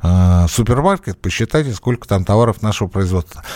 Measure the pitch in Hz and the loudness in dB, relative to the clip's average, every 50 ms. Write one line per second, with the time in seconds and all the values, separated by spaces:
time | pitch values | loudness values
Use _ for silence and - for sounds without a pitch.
0 | - 85 90 92 92 90 90 87 87 85 - - 113 107 123 131 147 196 196 175 | -2 0 2 4 4 4 4 4 2 0 0 -2 0 0 0 0 2 0 0 -2
1 | - - 92 - - - - - 113 - - 156 151 135 107 - - 123 123 - | -4 -10 -12 -8 -6 -6 -4 -4 -4 -2 0 -2 -2 -2 -4 -6 -4 -4 -4 -4
2 | - - 101 95 87 - 101 110 120 117 - - - 110 104 - 101 90 - 98 | -2 -2 -2 -2 0 2 2 2 4 2 0 -2 -2 -4 -2 -2 -4 -4 -2 -2
3 | 95 90 92 90 82 - - - - - - | -2 0 0 -2 -2 -4 -10 -18 -16 -14 -10